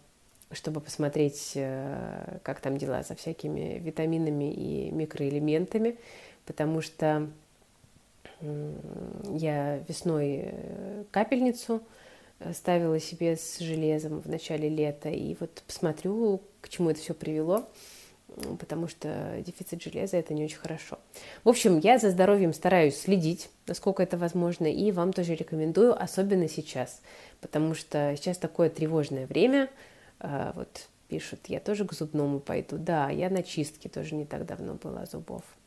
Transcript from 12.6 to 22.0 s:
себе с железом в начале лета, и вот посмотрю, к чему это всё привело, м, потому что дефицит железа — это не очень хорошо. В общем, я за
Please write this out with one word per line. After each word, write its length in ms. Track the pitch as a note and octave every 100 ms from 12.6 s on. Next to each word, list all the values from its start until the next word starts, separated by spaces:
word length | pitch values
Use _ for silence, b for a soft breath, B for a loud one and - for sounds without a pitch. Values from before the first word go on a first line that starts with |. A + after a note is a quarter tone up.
| - F3 E3 D#3+
себе 380 | D#3+ E3 E3+ D#3+
с 220 | - -
железом 640 | E3 D#3+ D#3 D#3 D#3 D#3
в 80 | D#3
начале 380 | D#3+ - D#3 D3+
лета, 420 | D#3 D3+ D3 D#3
и 260 | D3+ C#3+ E3
вот 240 | E3+ - -
посмотрю, 760 | - E3+ D#3 F#3 G#3+ A3+ F#3+ - -
к 100 | -
чему 200 | - E3+
это 100 | D#3
всё 140 | -
привело, 540 | E3 - D#3 D#3+ G3+ B3+ B B B B B - -
м, 200 | - F3
потому 300 | - D3+ E3
что 540 | - G3 - G2 - -
дефицит 360 | - F3+ E3+
железа — 360 | - - F#3+ F3+
это 160 | D#3+
не 100 | D3+ D3+
очень 120 | D3+
хорошо. 400 | D#3+ D#3+ - - - B B B
В 60 | A#3
общем, 300 | A#3+ A3 E3+
я 180 | F3
за 120 | B3